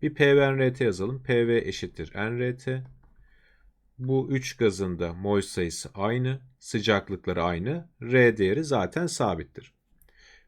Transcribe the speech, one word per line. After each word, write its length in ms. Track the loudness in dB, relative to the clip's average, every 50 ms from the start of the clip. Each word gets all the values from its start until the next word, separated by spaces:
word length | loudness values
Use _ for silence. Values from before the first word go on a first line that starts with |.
Bir 120 | -6 -4 0
P 220 | 4 6 6 8
V 40 | 6
N 180 | 6 4 4 2
R 160 | 2 0 2
T 100 | 0 0
yazalım. 380 | 0 0 -2 -4 -6 -6 -6
P 260 | -4 0 2 2 4 4
V 100 | 2 2
eşittir 540 | 0 -2 -6 -8 -8 -10 -10 -10 -12 -10 -6
N 240 | -6 -6 -4 -4 -4
R 180 | -4 -4 -6
T. 280 | -6 -6 -6 -6 -6 -8 -12 -18 -20 _ _ _ _ -20 _ _ _ _ _ _ _ _ _ _ _ _ _ _ -8
Bu 320 | -4 -2 0 0 0 0
üç 260 | -2 -4 -4 -6 -2
gazın 420 | 0 2 2 2 0 -4 -4 -4 -4
da 140 | -6 -6
mol 280 | -6 -4 -2 0 0 0
sayısı 500 | 0 -2 -4 -4 -4 -4 -4 -8 -12 -12 -8
aynı, 460 | -4 -4 -2 -2 -2 -2 -4 -4 -6 -10 -18 _ _
sıcaklıkları 840 | -12 -6 -6 -2 2 2 2 2 0 -4 -8 -8 -4 -4 -2 0
aynı, 460 | 0 0 -2 -2 -4 -4 -6 -6 -8 -14 _ -12
R 340 | -4 2 4 6 6 6 6
değeri 280 | 4 2 2 2 0 -2
zaten 420 | 0 0 0 -2 -2 -4 -4 -4
sabittir. 680 | -4 -4 -2 -2 -2 -2 -4 -8 -12 -16 -20 -20 -20 _ _ _ _ _ _ _ _ _ _ _ _ -20 -20 _